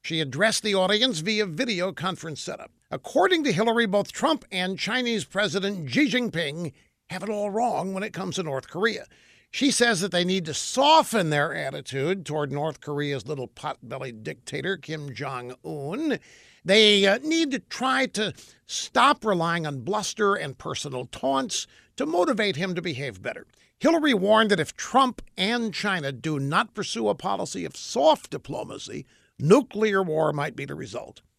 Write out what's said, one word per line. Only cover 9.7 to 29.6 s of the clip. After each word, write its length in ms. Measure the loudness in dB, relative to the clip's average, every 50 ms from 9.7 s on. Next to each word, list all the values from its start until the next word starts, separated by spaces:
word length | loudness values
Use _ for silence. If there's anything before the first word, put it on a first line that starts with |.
says 280 | 4 4 4 4 4 0
that 100 | -2 0
they 120 | 0 0 2
need 220 | 2 0 -2 -2
to 80 | -4 -6
soften 760 | -6 -6 -4 0 4 6 8 8 8 6 4 2 2 2 4
their 240 | 2 2 2 0 -2
attitude 680 | -4 -4 -4 -6 -8 -10 -6 -4 -2 0 0 -2 -4 -4
toward 280 | -6 -4 -4 -2 -2
North 300 | -4 -4 -4 -4 -6 -8
Korea's 440 | -10 -6 -4 -4 -2 -2 -4 -6 -6
little 220 | -6 -8 -8 -8
pot-bellied 760 | -10 _ -10 -8 -8 -8 _ -12 -12 -10 -8 -8 -10 -12 -10 -12
dictator, 540 | -12 -12 _ _ -10 -8 -6 -4 -4 -6
Kim 340 | -6 -8 -10 -10 -8 -8 -10
Jong-un. 1080 | -10 -8 -8 -6 -6 -8 -10 -10 -14 _ -10 -10 -8 -8 -6 -6 -6 -4 -2 -2 -2 -2 _ -16 -20 -20 -20 -20 _ _ _
They, 440 | 4 6 8 8 8 8 6 6
uh, 100 | 6 4 2 2
need 260 | 0 2 2 2 0
to 80 | -2
try 480 | -6 -6 _ -8 -4 -2 0 2 0 0
to 300 | -2 -2 -4 -4 -4 -6 -10 -18 -20 -20 _ _
stop 580 | -10 -8 -8 -8 0 _ 4 6 6 4 4 2
relying 400 | 0 2 2 2 0 0 0 -2
on 140 | -4 -6 -6
bluster 560 | -4 -2 -2 -2 -2 -4 -2 0 2 2 2
and 200 | 0 -2 -6 -8
personal 500 | _ -8 -8 -6 -6 -6 -6 -6 -6 -8
taunts 600 | -8 -10 -4 -2 0 2 2 0 0 -4 -6 -6 _ _ -20 _ _ _
to 100 | -4 -4
motivate 520 | 0 2 2 4 4 2 2 2 0 0
him 180 | -2 -2 -2 -4
to 60 | -4 -4
behave 400 | -6 -6 -6 -6 -8 -10 -8 -8
better. 240 | -8 -8 -8 -14 _ _ _ _ _ _ _
Hillary 340 | 2 4 4 4 4 2 2
warned 380 | 2 4 6 6 6 6 4
that 80 | 4 2
if 180 | 2 -4 -4
Trump 420 | -12 -10 2 4 4 4 4 0 -6 -16 -16 _
and 380 | -4 -2 0 0 0 -2 -4 -4
China 380 | -4 -2 -2 -2 0 -2 -4
do 280 | -6 -4 -4 -4 -2 -2
not 360 | -2 0 0 0 0 -2 _
pursue 340 | -10 -8 -6 -4 -2 0 0
a 60 | 0
policy 500 | 0 -2 -2 -2 -2 -4 -6 -6 -8 -8
of 100 | -8 -10
soft 540 | -12 -14 -6 -2 4 6 6 6 4 0 -10
diplomacy, 760 | -10 -10 _ -8 -8 -8 -8 -10 -12 -14 -12 -12 -12 -12 -12 _ _ _ _ _ _ -2
nuclear 640 | 6 8 8 8